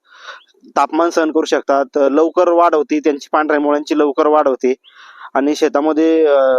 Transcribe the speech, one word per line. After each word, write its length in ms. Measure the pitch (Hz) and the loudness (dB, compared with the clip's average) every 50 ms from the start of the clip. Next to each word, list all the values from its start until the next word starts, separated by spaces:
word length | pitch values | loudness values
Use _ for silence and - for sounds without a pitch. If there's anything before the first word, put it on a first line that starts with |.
| _ _ - - - - - - _ _ _ _ _ | _ _ -20 -20 -20 -20 -20 -20 _ _ _ _ _
तापमान 440 | - _ 147 143 - 151 160 170 170 | -6 _ -2 -2 -2 -2 -2 -2 -2
सहन 220 | 165 170 160 160 | 0 -2 -2 0
करू 120 | - 160 156 | -2 -2 -2
शकतात, 400 | - 160 135 - - 139 139 139 127 - | 0 -4 -4 -2 -2 -2 -2 -2 -2 -2
अ, 120 | 147 139 135 | -2 0 0
लवकर 400 | 135 151 160 165 - 180 180 175 | 2 0 0 0 0 0 0 2
वाढ 260 | 170 170 170 170 160 | 2 2 2 2 2
होती 260 | 151 139 - 151 151 | 0 -2 -2 -4 -2
त्यांची, 280 | 143 156 147 139 - - | -2 -2 -4 -4 -6 -4
पांढऱ्या 280 | - 156 156 147 151 147 | -4 -2 -2 0 -2 -2
मुळ्यांची 380 | 147 147 147 147 151 - 165 151 | 0 0 -2 -2 -4 -4 -2 0
लवकर 280 | 151 147 - 160 151 | 0 0 0 0 0
वाढ 220 | 151 151 151 147 139 | 2 2 2 2 0
होते 260 | 127 - - 123 135 - _ _ _ - - - - - - - - | -2 0 -2 -2 -2 -4 _ _ _ -20 -20 -20 -20 -20 -20 -6 -4
आणि 220 | 135 139 147 151 | -2 -2 -2 0
शेतामध्ये, 720 | - 156 143 113 143 151 156 156 151 160 160 160 160 156 | 0 -2 0 0 0 -2 0 0 0 2 2 2 2 2
अ, 140 | 147 143 139 135 131 127 | 2 2 2 2 2 2